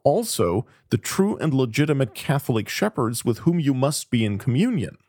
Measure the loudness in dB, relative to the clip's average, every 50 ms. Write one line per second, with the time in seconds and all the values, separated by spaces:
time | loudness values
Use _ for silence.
0 | 0 2 2 2 0 -2 -2 0 0 0 0 -2 -2 -6 -10 _ _ _ -4 -2
1 | -2 -2 0 0 2 2 0 0 -2 0 2 2 0 0 0 0 0 2 2 0
2 | 0 -2 -4 -6 -4 -2 -2 0 0 0 0 0 -2 -4 -4 -4 -4 -2 -2 -2
3 | -2 -2 -2 -2 -2 -2 -2 0 0 0 2 2 2 0 2 2 2 0 0 -2
4 | -4 -2 0 0 2 0 -2 -2 -2 0 2 2 2 2 0 -2 -4 -6 -8 -14
5 | _